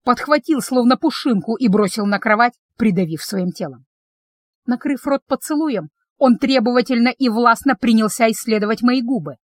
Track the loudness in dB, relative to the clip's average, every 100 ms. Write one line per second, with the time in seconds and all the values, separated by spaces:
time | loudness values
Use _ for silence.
0 | -4 -2 0 0 0 -2 0 2 2 2
1 | 0 -2 0 -2 -2 -2 2 2 2 -2
2 | -2 -2 0 2 2 0 _ -2 0 2
3 | -2 -4 -6 -4 -4 -4 -10 -10 _ _
4 | _ _ _ _ _ _ -6 -4 -4 -4
5 | -4 -4 -4 -8 -4 -4 -2 -4 -8 _
6 | _ _ 2 4 2 0 2 0 0 0
7 | 0 0 -2 2 2 2 0 0 2 2
8 | 2 0 0 0 -2 -2 -2 0 0 0
9 | -2 -4 -6 -14 _